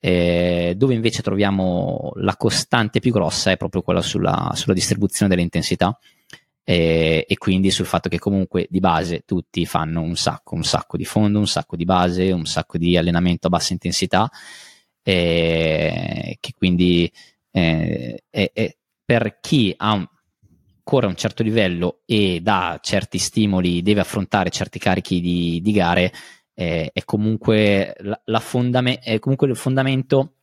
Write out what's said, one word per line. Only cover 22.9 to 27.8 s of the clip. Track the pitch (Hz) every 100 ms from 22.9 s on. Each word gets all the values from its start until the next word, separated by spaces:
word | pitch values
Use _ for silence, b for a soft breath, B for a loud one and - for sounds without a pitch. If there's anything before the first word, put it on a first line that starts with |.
| 101 110 92
stimoli, | - - 107 92 90 87
deve | 87 104
affrontare | 92 110 95 104 90
certi | - 98 90
carichi | - 92 - 90
di, | 87 87 85 82
di | 95
gare, | 104 87 90 90 B B B B
eh, | - 87 85 78
è | -
comunque | - 107 107 110 - 110 104 98